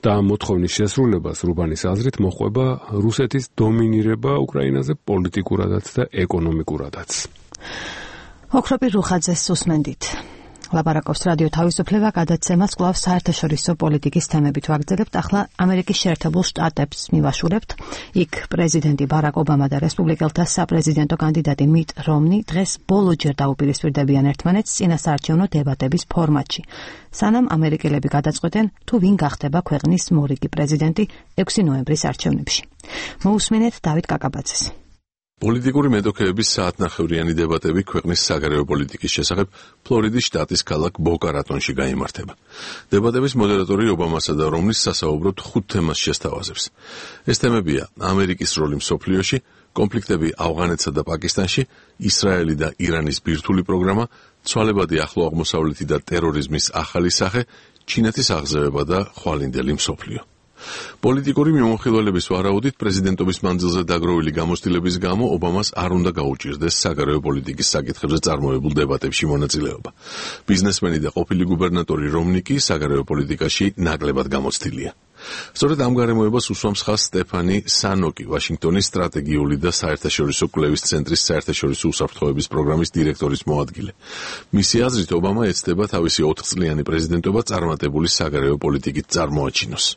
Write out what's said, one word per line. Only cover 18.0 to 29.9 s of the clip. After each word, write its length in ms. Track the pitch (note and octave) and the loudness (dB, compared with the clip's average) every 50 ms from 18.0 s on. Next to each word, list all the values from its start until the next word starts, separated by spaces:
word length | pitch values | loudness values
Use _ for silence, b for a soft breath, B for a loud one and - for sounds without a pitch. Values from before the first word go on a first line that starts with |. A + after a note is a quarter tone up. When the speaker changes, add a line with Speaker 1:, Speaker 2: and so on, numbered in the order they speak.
| B B B F3+ | B B B 0
Speaker 2:
იქ 160 | F3+ - - - - - | 0 0 -2 -10 -8 -6
პრეზიდენტი 560 | - - F3 E3 - E3 C#3+ D#3 D3 C#3 C#3+ | -2 0 2 2 2 2 2 2 2 2 2
ბარაკ 300 | C3+ D#3 D#3 D3+ D3+ C#3+ - D#3 | 0 2 2 2 2 2 0 2
ობამა 220 | C#3 D3 C#3 C#3+ C#3 | 2 4 2 2 2
და 80 | C#3+ C#3+ C#3 | 0 0 0
რესპუბლიკელთა 580 | - - - F3+ D#3+ D#3 - D#3+ D#3 - - F3 - - | 0 0 0 2 2 2 2 0 0 2 0 0 0 2
საპრეზიდენტო 600 | - F3 - F3 E3 D#3 - D3+ D3+ D3+ C#3+ E3 D#3+ | 0 0 2 2 2 2 2 2 2 2 2 0 0
კანდიდატი 440 | - D#3 D3+ E3 D3+ D3 C#3+ - C#3+ C#3+ | 0 2 2 2 2 0 2 2 4 6
მიტ 200 | D#3 E3 D#3+ - - - | 6 4 4 0 -6 -6
რომნი 360 | C#3+ - D#3 D3 D3+ D#3+ F3+ G#3 G#3+ - | -2 2 2 4 4 4 4 2 0 0
დღეს 220 | D#3 F3 G3 F3 - - - - | -2 -2 0 0 -4 -8 -2 0
ბოლო 240 | F#3+ G3 G3+ F#3 E3+ | 2 4 4 4 2
ჯერ 220 | D3+ - D3+ C#3 - | 2 2 -2 0 0
დაუპირისპირდებიან 880 | C#3+ C#3 C3+ - D3+ C#3+ C#3 - - D#3+ C#3 D3 C#3+ C3+ C#3+ C#3 C3+ | 0 0 0 0 0 0 0 0 0 -2 0 2 2 4 4 4 4
ერთმანეთს 500 | C#3+ C#3 - - E3+ F3+ G3+ A3 - - | 4 2 0 0 2 2 2 2 0 -2
წინასაარჩევნო 680 | - G3+ F3+ E3 D3 - - D3+ C#3 - - D#3+ D#3+ F#3+ G3+ - | 0 2 2 2 2 0 0 0 0 0 2 2 2 2 2 2
დებატების 500 | D#3 C#3+ C#3 C3+ - C3+ C3 C#3 E3+ - - | 0 0 0 0 0 0 0 0 0 -2 0
ფორმატში, 520 | - - E3 D#3 D3+ C#3+ B2+ - - - - B B B B B B B B B - | -2 0 2 4 2 2 0 -2 -8 -10 -10 B B B B B B B B B -6
სანამ 320 | - - G#3+ A3 A#3+ B3+ - - | -2 2 2 4 4 4 2 2
ამერიკელები 520 | D#3 D#3+ D#3 D3 D#3 - D#3 D3 C#3+ B2+ C#3 | 2 2 2 2 0 0 0 0 0 0 0
გადაწყვეტენ, 560 | - D3 C#3+ D#3 D3+ - - E3+ - G#3 A3+ G#3 - - - - | 0 0 0 0 -2 0 -4 -2 0 2 0 0 0 -6 -8 0
თუ 40 | - A#3+ F3+ | 2 4 4
ვინ 100 | F#3+ G3+ F3+ | 6 4 4
გახდება 380 | D#3+ C#3+ - - - C#3+ C#3 F3 | 4 0 0 -2 -4 0 0 0
ქვეყნის 420 | F3+ - D3+ D3 - D3 | 0 0 -2 0 2 2